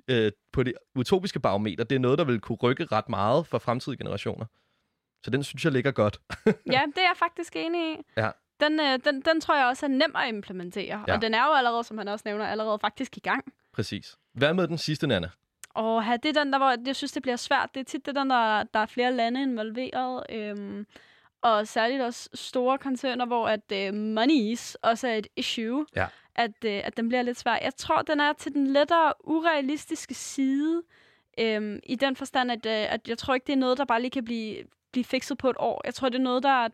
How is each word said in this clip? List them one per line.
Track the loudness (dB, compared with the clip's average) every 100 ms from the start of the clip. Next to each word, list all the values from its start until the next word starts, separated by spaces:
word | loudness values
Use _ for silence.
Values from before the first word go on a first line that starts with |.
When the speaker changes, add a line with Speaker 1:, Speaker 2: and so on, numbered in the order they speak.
| 0
Speaker 1:
øh, | 2 2 0 _
på | -2
det | -2 -4 -6
utopiske | -4 2 2 2 -2
barometer. | 0 2 0 -2
Det | 0 2
er |
noget, | 4 4
der |
vil | 2 0
kunne | -2 0
rykke | 2 2 0
ret | -2 0
meget | 0 2 2 2
for | -2
fremtidige | -2 -2 -4 -8
generationer. | -6 -6 -6 -6 -8 _ _ _ _ _ _ _
Så | -2
den | -2
synes | -2 -2
jeg | 0
ligger | 2 2
godt. | 2 2 0 -8 0 2
<laughs> |
Speaker 2:
Ja, | 2 2 2 2
det | 2
er |
jeg | 0 2
faktisk | -2 -2 -8 -6
enig | -4 -2 -4
i. | -6 -6 -2
Speaker 1:
Ja. | -2 -4 _ -2
Speaker 2:
Den, | 0 2
øh, | 2 2
den, | 0 0
den | 2 2
tror | 2 4
jeg | 4
også | 2 0
er |
nem | 2 2 0
at | -2
implementere. | -4 -8 -10 -8 -8 -6 -6 0
Speaker 1:
Ja. |
Speaker 2:
Og | 0
den | 2
er | 4 6
jo |
allerede, | 6 4 2
som | -2 -6
han | -6
også | -6 -4
nævner, | -4 -2
allerede | -2 -2 0
faktisk | -2 -4 -8 -6
i |
gang. | -2 -2 -4 -18 _
Speaker 1:
Præcis. | -6 -4 -6 -10 -20 _
Hvad | 0 2
med | 4 0
den | -2
sidste, | -2 -2 0
Nana? | 0 0 -8 _ _ -10 -4
Speaker 2:
Åh, | 0 0 2 0
det | 2 2
er |
den, | 2
der, | 4
hvor | 4 2 -2
jeg | -4
synes, | -6
det | -4
bliver | -2 -4
svært. | 0 0 0
Det | -6
er |
tit | -8 -8 -4
det, |
den, | -2 2
der, | 2 4 2
der | 0 -2
er | -2
flere | 0 0
lande | 0 0 0
involveret. | -2 -4 -6 -6 -6 -4 -4 -6 -8
Øhm, | -8 -8 -8 -10 -10 -12 -18 -20 _ _ _
og | 2 2 2
særligt | 0 0 0
også | -2 -6 -12
store | -14 -6 0 2 0
koncerner, | -2 -4 -2 -2 0
hvor | 0 0
at, | -2 -2
øh, | -4 -2
monies | -2 -2 2 4 4 2 -2 -8
også | -2 0 2 0
er |
et | -2 -4 -6
issue. | -4 -4 -2 -2 -2 -2
Speaker 1:
Ja. | -4 -6 _
Speaker 2:
At, | -2 -2 -2
øh, | -4 -4
at | -4 -4
den | -2
bliver | 0
lidt | -2 -2
svær. | -2 0
Jeg | -2 -4
tror, | 0 0
den | 2 2
er | 2
til | 0 -4
den | 0 2
lettere | 4 4 6 4 2
urealistiske | -2 0 2 2 0 -4 -6 -10 -8
side, | -12 -8 -2 0 2 0 0 -4 _ _ _ _ -4
øhm, | -2 0 -2 -6
i | -6
den | -2 -2 -2
forstand, | -2 0 0
at, | -2 -2
øh, | -2 0
at | -4 -4
jeg | -6
tror | -2
ikke, | -2 2
det |
er | 2
noget, | 2 2
der |
bare | 2 2
lige | 0
kan | -4
blive, | -4 -6 -6 -10 -14 _ _
blive | -4
fikset | -2 -2 -4 -2
på | -2
et | 0
år. | 0 -2
Jeg | -6
tror, | -4 -2
det | 0
er |
noget, | 0 2
der, | 4 2 2